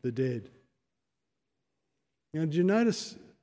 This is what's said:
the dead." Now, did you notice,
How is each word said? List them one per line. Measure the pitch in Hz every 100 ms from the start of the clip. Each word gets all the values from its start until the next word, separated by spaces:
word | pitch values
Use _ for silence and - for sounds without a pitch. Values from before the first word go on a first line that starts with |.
the | 127
dead." | 120 131 120 98 - _ _ _ _ _ _ _ _ _ _ _ _ _ _ _ _ _
Now, | 156
did | 160
you | 156
notice, | 180 214 233 - - - - _